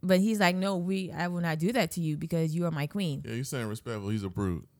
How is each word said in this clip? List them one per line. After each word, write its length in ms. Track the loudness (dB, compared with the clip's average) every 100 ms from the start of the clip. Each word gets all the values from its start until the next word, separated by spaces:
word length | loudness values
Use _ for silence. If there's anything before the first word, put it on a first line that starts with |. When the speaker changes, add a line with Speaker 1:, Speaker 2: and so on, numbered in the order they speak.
Speaker 1:
But 180 | 6 4
he's 180 | 6 4
like, 160 | 4 4
"No, 200 | 0 0
we, 340 | -2 -2 -4
I 160 | -4 -2
will 120 | 0
not 180 | 0 0
do 140 | 2
that 200 | 2 0
to 80 | 0
you 160 | -2 -2
because 360 | -2 0 0
you 120 | 0 -2
are 40 |
my 160 | -2 -4
queen." 360 | -2 -2 -4
Speaker 2:
Yeah, 100 | -4
you 100 | -6
saying 220 | -4 -4 -4
respectful. 420 | -4 -6 -6 -2
He's 120 | -2
a 60 | -2
prude. 360 | -2 0 -2 -6